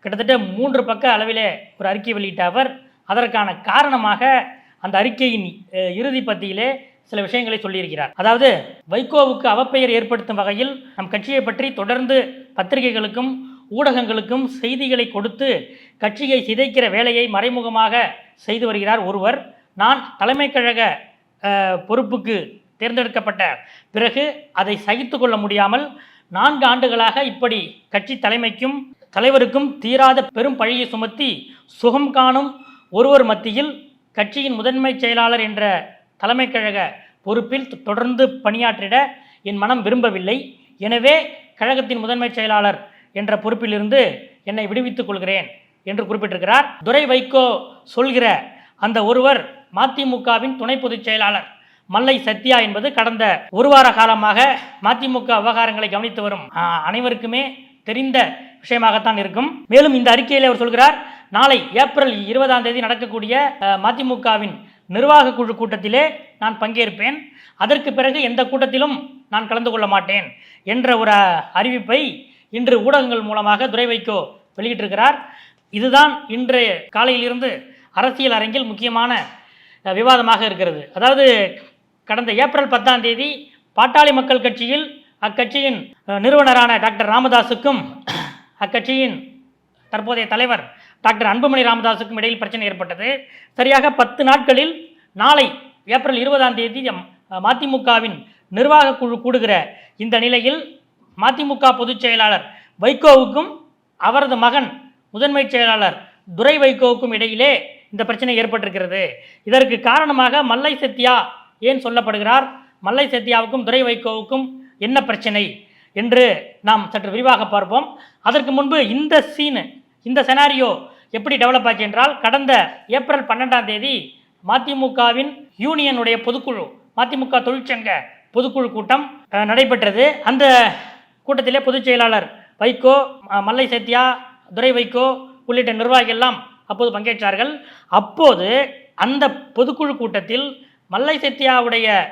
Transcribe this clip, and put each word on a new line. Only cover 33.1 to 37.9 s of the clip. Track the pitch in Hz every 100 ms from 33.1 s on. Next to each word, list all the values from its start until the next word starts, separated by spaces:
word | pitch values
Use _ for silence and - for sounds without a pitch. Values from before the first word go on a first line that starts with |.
| 277
மத்தியில் | 233 214 226 214 302 269 - _ _
கட்சியின் | - 208 285 277
முதன்மை | 226 226 262 262 262
செயலாளர் | 247 233 233 233
என்ற | 220 214 208 180 - _ _ _
தலைமை | 202 247 254
கழக | 247 214 202 165 - - _
பொறுப்பில் | 190 226 233 262 262
தொ-, | -
தொடர்ந்து | -